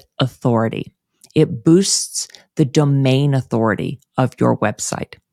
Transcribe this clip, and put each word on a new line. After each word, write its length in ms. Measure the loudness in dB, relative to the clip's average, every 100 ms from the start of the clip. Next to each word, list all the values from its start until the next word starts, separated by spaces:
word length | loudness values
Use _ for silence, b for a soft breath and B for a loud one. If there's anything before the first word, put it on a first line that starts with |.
| _ -6
authority. 760 | -6 -4 -2 0 0 -4 -12 _ _ _ _
It 300 | 0 0 0
boosts 640 | 4 4 4 -2 -4 -10 -12 B B -2
the 80 | 0
domain 680 | 2 2 2 2 2 2
authority 680 | 0 -2 -2 0 -2 -4 -10 _ -2
of 160 | -2 0
your 160 | -2 0
website. 580 | -4 -4 -8 -8 -10 -16 _